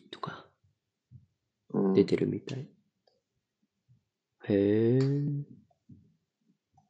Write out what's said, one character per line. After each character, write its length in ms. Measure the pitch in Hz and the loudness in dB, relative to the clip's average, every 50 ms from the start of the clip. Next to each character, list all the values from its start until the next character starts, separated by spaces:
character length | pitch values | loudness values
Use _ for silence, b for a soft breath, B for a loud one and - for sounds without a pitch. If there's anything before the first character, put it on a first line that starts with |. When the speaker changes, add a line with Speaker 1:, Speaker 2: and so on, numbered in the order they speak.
| - _ | -14 _
Speaker 1:
と 80 | - - | -16 -14
か、 260 | - - - - - - _ _ _ _ _ _ _ _ _ _ _ _ - - _ _ _ _ _ _ _ _ _ - | -12 -12 -12 -14 -18 -20 _ _ _ _ _ _ _ _ _ _ _ _ -20 -20 _ _ _ _ _ _ _ _ _ -8
Speaker 2:
う 160 | - 101 98 95 | -4 -2 0 2
ん。 60 | 95 | 4
Speaker 1:
出 100 | 95 98 | 2 2
て 100 | - 90 | 2 2
る 120 | - - 101 | -2 0 -2
み 120 | - 101 | -4 -4
た 140 | - - 127 | -8 -8 -10
い。 140 | 127 147 - _ _ _ _ _ _ _ _ _ _ _ _ _ _ _ _ _ _ _ _ _ _ _ _ _ _ _ _ _ _ _ _ _ _ - | -10 -10 -12 _ _ _ _ _ _ _ _ _ _ _ _ _ _ _ _ _ _ _ _ _ _ _ _ _ _ _ _ _ _ _ _ _ _ -4
へ 520 | - 104 98 101 101 104 110 113 117 127 131 | 0 2 2 4 4 4 4 2 2 2 2
ー。 400 | 135 139 139 143 143 147 143 143 143 - - - - _ _ _ _ - 104 - _ _ _ _ _ _ _ _ _ _ _ _ _ _ _ _ _ | 2 0 0 -2 -2 -4 -4 -6 -8 -10 -16 -20 -20 _ _ _ _ -20 -20 -20 _ _ _ _ _ _ _ _ _ _ _ _ _ _ _ _ _